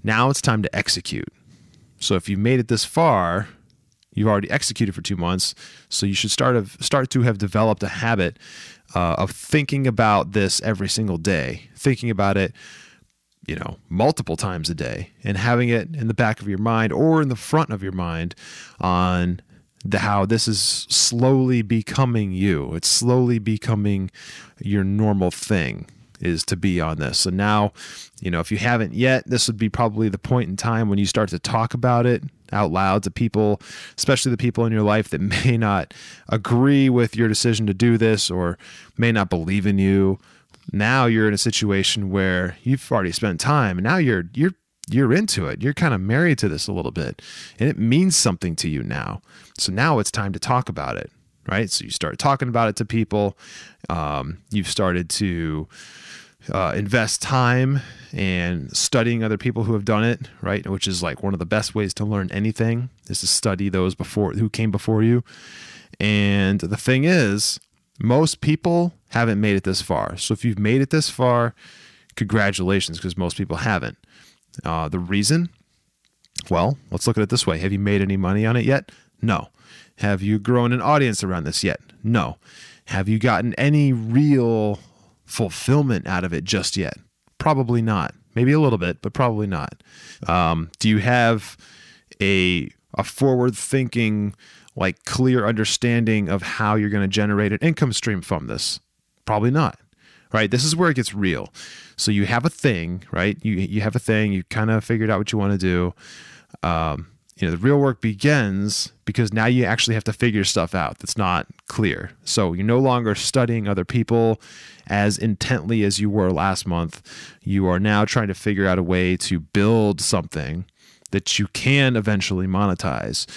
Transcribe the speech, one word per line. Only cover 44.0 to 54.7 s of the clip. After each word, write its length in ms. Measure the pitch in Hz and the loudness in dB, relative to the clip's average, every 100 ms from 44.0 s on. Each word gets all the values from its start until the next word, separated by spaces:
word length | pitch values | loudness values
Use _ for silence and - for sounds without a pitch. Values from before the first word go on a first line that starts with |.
| 139 98 87 | 2 0 -2
you're, 200 | 120 175 180 _ _ - | 0 -2 -2 _ _ -2
you're 240 | 120 127 | 2 4
into 340 | 156 214 - 78 | 4 2 -2 -4
it. 140 | 50 | -4
You're 120 | 123 | -4
kinda 260 | 147 170 104 | 0 0 2
married 400 | 95 127 175 139 | 0 2 2 2
to 100 | 101 | 0
this 200 | 76 - | -2 -4
a 40 | |
little 200 | 92 64 | -4 -4
bit 280 | 85 65 - - - - - | -4 -6 -8 -18 -20 -20 -2
and 100 | 202 | -2
it 100 | - | 0
means 360 | 113 139 190 160 | 2 4 4 2
something 380 | 120 90 90 80 | 0 0 -4 -4
to 120 | 85 | -4
you 140 | 73 | -4
now. 400 | 50 65 50 - _ - - - | -4 -6 -8 -10 _ -20 -20 -8
So 140 | - | -4
now 260 | 95 156 135 | 0 2 2
it's 120 | 101 | 0
time 220 | - 98 | -4 -4
to 60 | 85 | -6
talk 300 | - 127 - | -2 -2 -2
about 280 | 85 69 50 | -8 -6 -8
it, 140 | 50 _ _ _ - | -10 _ _ _ -4
right? 200 | 98 107 | -2 -2
So 160 | - | -4
you 60 | - | -6
start 280 | - 76 - | -6 -6 -2
talking 300 | 147 135 127 | 0 0 0
about 200 | 117 113 | 0 0
it 80 | 101 | -2
to 80 | |
people. 520 | 107 113 107 104 101 - - - - _ - | -2 -2 0 0 0 -4 -20 -20 -20 _ -6
Um, 500 | 85 76 71 67 87 _ | -4 -4 -6 -8 -12 _
you've 180 | 107 | -4
started 420 | 90 | -4